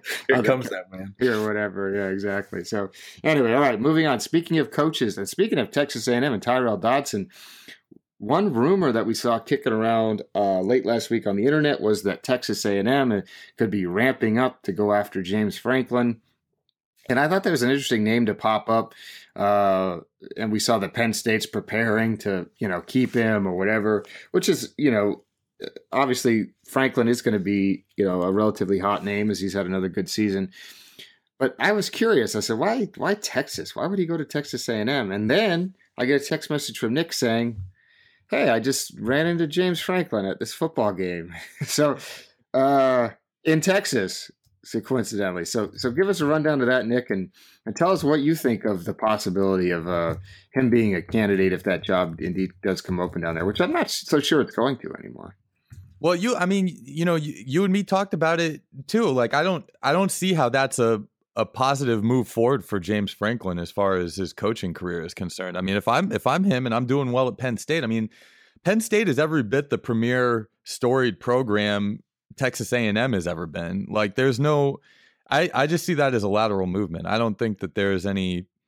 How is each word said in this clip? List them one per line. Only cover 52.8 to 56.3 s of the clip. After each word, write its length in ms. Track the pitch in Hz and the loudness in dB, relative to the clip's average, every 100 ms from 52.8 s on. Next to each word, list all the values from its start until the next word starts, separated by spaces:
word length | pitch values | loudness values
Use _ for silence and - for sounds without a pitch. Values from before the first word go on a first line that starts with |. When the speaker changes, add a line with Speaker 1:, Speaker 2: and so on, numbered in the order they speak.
Speaker 2:
come 180 | - 90 | -4 -4
open 220 | 90 87 | -4 -4
down 140 | 82 82 | -4 -2
there, 100 | 92 | -2
which 160 | 104 | 0
I'm 100 | 185 | 0
not 180 | 339 - | 0 -2
so 300 | - - 151 | -6 0 0
sure 220 | - 156 | 4 2
it's 140 | 113 - | 2 0
going 220 | 127 127 | -2 -2
to 140 | - - | -8 -14
anymore. 380 | - - - - _ _ _ - - _ | -16 -18 -20 -20 _ _ _ -20 -20 _
Speaker 3:
Well, 160 | 156 175 | -2 0
you, 200 | 233 | 0